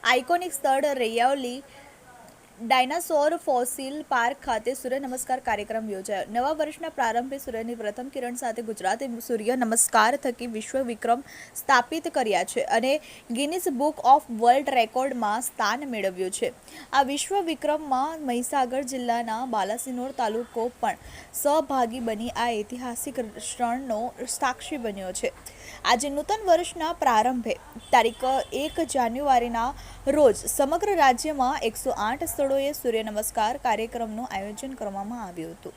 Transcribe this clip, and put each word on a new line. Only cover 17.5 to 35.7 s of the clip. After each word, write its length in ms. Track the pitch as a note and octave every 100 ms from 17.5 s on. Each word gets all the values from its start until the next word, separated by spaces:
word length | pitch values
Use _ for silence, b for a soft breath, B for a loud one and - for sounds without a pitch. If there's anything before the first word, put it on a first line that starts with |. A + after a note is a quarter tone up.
વિક્રમમાં 760 | D#4 D4 D4+ D4+ B3+ D4 D#4+ C#4+
મહીસાગર 520 | A#3+ B3 C#4+ B3 C4 C4
જિલ્લાના 480 | C4 A#3+ A#3 A#3 A3 B3+ A3
બાલાસિનોર 520 | F#3+ G#3+ C4+ B3 B3+ C4+
તાલુકો 440 | A3+ A3 A#3+ A#3 A#3+ -
પણ 240 | A3 - B B B -
સહભાગી 600 | C#4+ D4+ D4+ C4+ A#3 B3 A#3
બની 240 | G#3+ A#3 -
આ 120 | A#3+
ઐતિહાસિક 760 | A3 G#3 B3 B3 A#3 - C4 A3 G#3
ક્ષણનો 640 | - - A#3+ B3 C4+ G#3+ A#3+ - B3 -
સાક્ષી 420 | C4+ B3+ - D4 A#3
બન્યો 260 | G3 F#3
છે. 220 | F3+ - - B B B B
આજે 240 | - A3+ C#4+
નૂતન 380 | C#4+ D4+ G#4+ G4
વર્ષના 480 | E4+ F4 F4 D#4+ E4+
પ્રારંભે 560 | C#4 A3+ A#3 B3+ A3+ - - A#3 -
તારીખ 340 | B3+ A3+ A3+ B3+ C4+ - B3
એક 180 | D4+ F4 D#4 C#4
જાન્યુઆરીના 760 | A#3 A#3+ C#4+ B3+ A#3+ A#3 A#3+ C#4+ B B - D4
રોજ 180 | C#4 G3+ -
સમગ્ર 520 | - C#4 E4 G#4 F#4
રાજ્યમાં 580 | C#4 B3 D#4 C#4+ B3+ D4 A3+
એકસો 260 | A3 C4+ -
આઠ 280 | G#3 C#4 E4
સ્થળોએ 380 | - C#4 C4+ C#4
સૂર્ય 300 | D4 B3 A3
નમસ્કાર 520 | A3 G#3 G#3+ - G#3+ -
કાર્યક્રમનું 640 | B3+ G#3+ A3+ A#3 A3+ G#3+ B3
આયોજન 480 | G3 G3+ G#3+ C4+ C4
કરવામાં 440 | G#3 G3 G3+ A#3+
આવ્યું 320 | G3 E3+ E3 E3+
હતું 160 | -